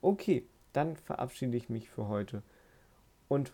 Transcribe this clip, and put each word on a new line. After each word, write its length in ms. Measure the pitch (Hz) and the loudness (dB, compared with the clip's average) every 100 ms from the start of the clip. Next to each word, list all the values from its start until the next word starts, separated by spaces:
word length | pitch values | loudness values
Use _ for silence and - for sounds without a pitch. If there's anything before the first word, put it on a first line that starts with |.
Okay, 420 | 185 202 - 180 - _ _ | 4 2 2 2 0 _ _
dann 240 | 139 156 156 | 0 0 -2
verabschiede 600 | - - 127 - 127 120 | -8 -4 -4 -2 -2 -2
ich 120 | - | -2
mich 220 | 113 - | -8 -6
für 180 | - 107 | -6 -2
heute 340 | 104 98 104 - - - - - _ _ _ _ | -2 -2 -8 -12 -20 -20 -20 -20 _ _ _ _
und 240 | 143 135 | 0 0